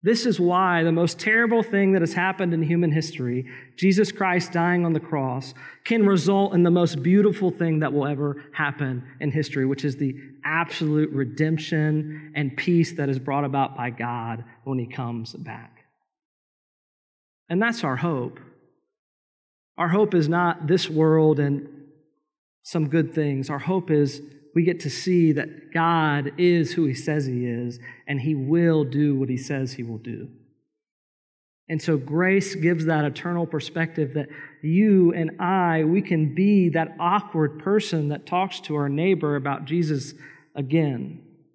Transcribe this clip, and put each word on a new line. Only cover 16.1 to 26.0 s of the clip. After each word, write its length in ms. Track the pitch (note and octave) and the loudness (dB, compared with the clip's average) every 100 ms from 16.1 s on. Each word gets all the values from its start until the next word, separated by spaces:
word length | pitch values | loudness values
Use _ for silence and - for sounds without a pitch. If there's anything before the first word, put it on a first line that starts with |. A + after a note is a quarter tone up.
| _ _ _ _ _ _ _ _ _ _ _ _ _ _ | _ _ _ _ _ _ _ _ _ _ _ _ _ _
And 140 | F3 | -2
that's 200 | A3+ A#3 | 0 -2
our 140 | D3+ B2+ | -4 -2
hope. 420 | F3 C#3+ B2 - - _ _ _ _ _ _ _ _ _ _ _ _ - | -2 -4 -6 -12 -20 _ _ _ _ _ _ _ _ _ _ _ _ -6
Our 100 | E3+ | 0
hope 240 | F#3 G#3 | 2 2
is 160 | F#3 D3+ | 2 2
not 380 | E3+ F3 - D3+ | 2 0 0 0
this 240 | F#3 - | 0 0
world 500 | D#3 D#3+ D#3+ D#3 D3 | 2 4 6 4 4
and 260 | D3 C#3 - - - _ _ _ _ _ _ _ | 2 -2 -6 -18 -20 _ _ _ _ _ _ _
some 280 | - E3+ D3+ | -8 -4 0
good 240 | D#3+ D#3 | 0 0
things. 340 | D#3+ D3 C3+ C3 | 0 -2 -2 -4
Our 100 | C#3+ | -6
hope 320 | C3+ F#3 F3+ | -2 -2 2
is 300 | D3+ C#3+ - - - - | 2 2 -2 -18 -18 -2
we 80 | E3 | 2
get 180 | E3+ E3+ | 2 0
to 100 | D3 | -6
see 420 | - - F3+ D#3+ | -6 0 4 4
that 400 | D3 - - - | 2 -2 -10 -8
God 580 | E3 E3 E3 | -2 2 4